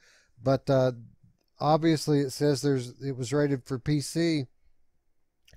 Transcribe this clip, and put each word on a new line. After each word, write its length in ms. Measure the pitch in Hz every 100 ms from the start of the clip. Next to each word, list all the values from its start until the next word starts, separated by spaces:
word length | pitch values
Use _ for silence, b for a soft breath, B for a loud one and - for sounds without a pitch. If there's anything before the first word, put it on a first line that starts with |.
| b b b _
but, 260 | 117 135 -
uh, 240 | 135 127 120 113 _ _ _ _ -
obviously 580 | 143 156 165 156 - 147
it 100 | 143
says 320 | - 147 135
there's, 380 | 143 135 123 -
it 160 | 135 127
was 160 | 120
rated 320 | 143 147 139
for 140 | - 131
P 220 | - 151
C. 460 | 135 160 170 156 131 _ _ _ _ _ _ _ _ _ _